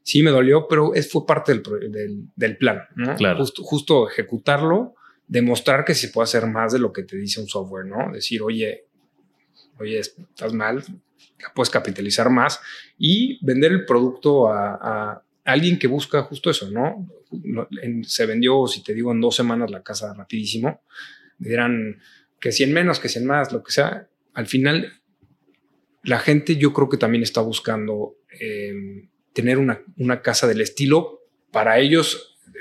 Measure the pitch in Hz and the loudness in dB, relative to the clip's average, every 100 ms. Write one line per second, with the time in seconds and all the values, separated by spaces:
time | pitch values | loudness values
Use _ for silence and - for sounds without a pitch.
0 | - 143 156 135 127 151 156 151 156 - | 0 4 6 6 6 4 4 2 2 2
1 | 147 - - 151 - 117 104 104 107 107 | 0 0 0 2 2 0 -2 -8 -6 -8
2 | 104 104 - - 113 104 123 104 - - | -8 -8 -12 -4 -4 0 0 0 -6 -8
3 | 123 - 98 85 135 - - 147 - 143 | -4 0 2 2 -2 -6 -6 -4 4 4
4 | 107 - 107 113 - 143 160 190 247 - | 4 -2 -6 -4 0 2 2 2 0 -10
5 | - _ - 123 120 117 - 139 151 156 | -20 _ -4 0 2 2 2 2 2 0
6 | 120 113 113 120 113 113 113 127 110 98 | -2 -2 0 0 0 -2 0 0 0 -4
7 | 92 98 101 110 104 101 95 95 95 104 | -10 -8 -8 -8 -8 -8 -8 -10 -8 -6
8 | - - - 113 107 113 107 - _ _ | -6 -6 -6 -4 -4 -4 -4 -6 _ _
9 | _ _ _ _ _ _ _ - 107 110 | _ _ _ _ _ _ _ -14 -6 -6
10 | 101 - 180 - 113 110 107 131 143 190 | -6 -12 -20 -10 -6 -2 -2 -4 -8 -18
11 | _ _ _ _ - - 120 - - 95 | _ _ _ _ -6 -2 0 0 -4 -6
12 | 101 113 123 127 143 - - - - - | -2 2 4 4 2 0 -12 -18 -18 -2
13 | 147 202 262 - 131 127 156 190 - 120 | 2 2 0 -2 0 4 4 4 2 2
14 | 123 - 151 139 110 104 101 98 113 107 | 2 0 2 4 4 2 -2 -4 -6 -4
15 | 107 107 _ _ - 135 175 175 131 143 | -6 -10 _ _ 0 2 2 2 2 0
16 | 143 147 - 139 170 151 98 107 147 208 | 0 -2 -2 -4 -2 -2 -4 -4 -4 -6
17 | 175 - _ 165 147 117 - 139 120 117 | -12 -18 _ -12 -8 -8 -8 -8 -8 -6
18 | 113 - 110 113 123 135 123 - - 110 | -4 -2 0 2 4 4 2 -2 -6 -4
19 | 120 117 117 117 120 117 110 95 - 107 | -2 0 2 2 0 0 -4 -6 -12 -10
20 | 104 101 95 110 101 113 131 - _ - | -10 -12 -10 -8 -6 -4 -4 -6 _ -20
21 | - - _ - 110 117 120 117 110 104 | -20 -20 _ -14 -4 -2 0 -2 -6 -10
22 | _ _ _ _ 123 113 135 160 175 - | _ _ _ _ -4 0 2 2 2 0
23 | 120 117 127 143 135 120 - - 143 - | -4 -4 0 0 0 -4 -2 0 0 -2
24 | - _ _ - 113 131 139 165 - - | -12 _ _ -8 -2 0 2 0 -2 -12
25 | _ _ _ _ _ _ _ _ _ _ | _ _ _ _ _ _ _ _ _ _
26 | - 120 - 147 147 156 143 143 135 139 | -2 0 4 2 2 2 2 2 0 2
27 | 113 117 113 120 110 110 - 110 107 107 | 2 0 0 -2 -2 -4 -4 -4 -4 -4
28 | - - _ - 113 104 101 101 98 98 | -6 -12 _ -12 -10 -8 -8 -10 -12 -16
29 | - _ _ - 120 131 135 113 - - | -20 _ _ -2 0 2 2 -2 -8 -4
30 | 127 123 - 117 123 110 107 - 139 160 | -2 0 0 2 2 2 -2 0 2 4
31 | - - _ _ _ 113 110 117 139 160 | 2 -8 _ _ _ 0 4 4 6 4
32 | 151 - - _ _ - | 2 -2 -10 _ _ -12